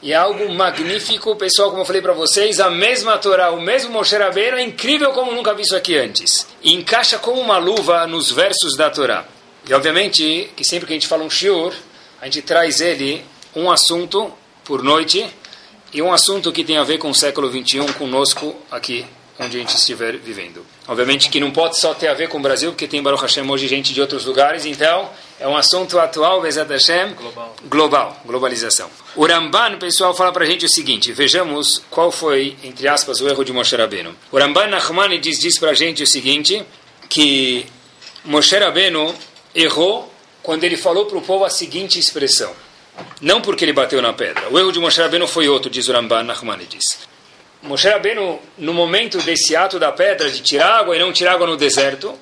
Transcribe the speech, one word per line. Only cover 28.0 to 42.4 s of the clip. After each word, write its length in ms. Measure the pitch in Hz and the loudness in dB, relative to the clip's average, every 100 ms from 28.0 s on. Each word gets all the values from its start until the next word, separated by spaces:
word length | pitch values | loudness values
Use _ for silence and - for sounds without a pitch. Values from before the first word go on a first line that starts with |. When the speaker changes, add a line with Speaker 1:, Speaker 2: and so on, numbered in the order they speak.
| 110 - | 0 -6
Speaker 1:
globalização. 640 | 117 120 127 120 113 - 87 - - | -8 -2 -2 -2 -2 -2 -2 -16 -14
O 120 | - 156 | 2 4
Ramban, 500 | 170 160 190 233 190 | 4 2 2 0 -2
pessoal, 360 | 180 165 185 | -2 2 2
fala 180 | 180 185 | 2 0
pra 120 | 175 | 2
gente 200 | 160 180 | 0 0
o 40 | 170 | 0
seguinte, 440 | 165 135 113 123 | 0 0 -2 -2
vejamos 680 | 113 143 175 175 147 147 - - | 0 2 2 0 -2 -2 -2 -4
qual 200 | - 170 | 0 0
foi, 460 | - 160 135 139 135 | 0 0 0 -2 -6
entre 260 | 131 123 135 | -18 -4 0
aspas, 320 | 143 - 127 | 0 0 -2
o 80 | 139 | -2
erro 160 | 135 | 0
de 80 | 131 | -2
Moshe 240 | 127 117 123 | 0 0 0
Rabbeinu. 400 | 110 98 85 85 - | 0 -2 -10 -14 -2
O 80 | 139 | 2
Ramban 300 | 143 151 208 | 4 2 2
Nachmanides 680 | 190 - 170 196 175 147 143 | 0 -2 0 2 0 -2 -2
diz 200 | 170 165 | 0 0
pra 160 | 160 | 2
gente 280 | 139 165 160 | 2 0 0
o 40 | 139 | 0
seguinte, 580 | 135 127 143 147 202 - - - - - | 0 0 0 2 -2 -6 -20 -20 -20 -6
que 580 | - 147 139 131 123 - - - - - - | 2 2 4 0 -2 -6 -18 -20 -20 -20 -18
Moshe 320 | 160 147 - 190 | 0 4 4 4
Rabbeinu 580 | 196 156 190 160 156 175 - - - | 2 2 0 0 -4 -6 -18 -20 -8
errou 580 | - 160 143 175 226 - - _ _ | 0 0 2 0 0 -8 -20 _ _
quando 220 | - 160 | -6 -2
ele 120 | 175 165 | 0 0
falou 300 | 185 170 208 | 0 0 0
pro 140 | 190 | -4
povo 240 | 147 190 | -2 0
a 60 | 190 | 0
seguinte 480 | - 165 151 190 180 | -2 -6 -8 -4 0
expressão. 540 | 151 156 139 - | 0 0 0 0